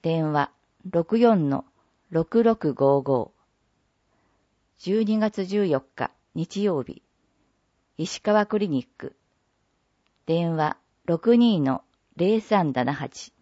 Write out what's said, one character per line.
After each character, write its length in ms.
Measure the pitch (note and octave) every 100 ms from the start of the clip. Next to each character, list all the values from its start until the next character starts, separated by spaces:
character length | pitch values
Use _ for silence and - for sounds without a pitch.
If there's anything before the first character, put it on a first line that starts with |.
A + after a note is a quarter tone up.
電 300 | E3 E3 D#3
話、 180 | D3 - _ _ _
六 340 | F#3 E3+ E3 A3+
四 300 | A#3 G#3 C#3+
の 160 | C#3 - _ _ _ _
六 320 | E3 E3 A3+
六 320 | A3+ A3 D#3
五 260 | B2 C#3 C#3
五。 320 | C3 C3 - _ _ _ _ _ _ _ _ _ _ _ _ _ _ _
十 260 | F3+ G#3
二 120 | G#3+ G#3+
月 300 | G#3+ G#3 F#3+
十 180 | G#3
四 160 | G3 C3+ -
日 160 | - C3 _ _
日 280 | D#3+ E3+ G3
曜 200 | G#3 D#3
日、 200 | - - _ _ _ _ _ _ _ _ _ -
石 240 | E3+ -
川 240 | - G#3+
ク 140 | G#3 G#3+
リ 100 | G3+
ニ 140 | C#3
ッ 40 | - _
ク。 180 | - _ _ _ _ _ _ _ _ _ _ _ -
電 280 | E3 E3+
話、 220 | D#3+ D3+ - _ _ -
六 280 | E3 A3+
二 280 | A#3+ A#3+ F#3
の 200 | C3+ C3+ _ _ _ -
零 260 | F3+ A3
三 300 | G#3+ G#3 D#3+
七 200 | B2+ B2
八。 400 | C#3+ B2+ - - _